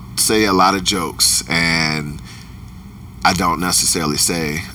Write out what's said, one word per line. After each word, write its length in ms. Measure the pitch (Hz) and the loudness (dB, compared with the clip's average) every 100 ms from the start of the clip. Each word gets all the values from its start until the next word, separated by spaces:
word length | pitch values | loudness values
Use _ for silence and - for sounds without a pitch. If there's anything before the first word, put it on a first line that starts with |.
| - - | -4 -2
say 300 | - 107 107 | 2 4 4
a 80 | |
lot 200 | 92 92 | 6 4
of 100 | 98 | 4
jokes 600 | 92 101 80 - - - - | 0 -2 -2 0 2 2 0
and 680 | 82 82 82 78 78 73 73 - - - - - - - - - - 78 | 0 2 2 2 -2 -4 -8 -12 -16 -16 -18 -16 -16 -18 -18 -18 -2 0
I 80 | |
don't 260 | 92 90 80 | 2 2 0
necessarily 580 | 90 82 - 90 78 73 | 0 0 2 0 0 0
say, 460 | - 87 78 76 - | 0 0 -2 -4 -6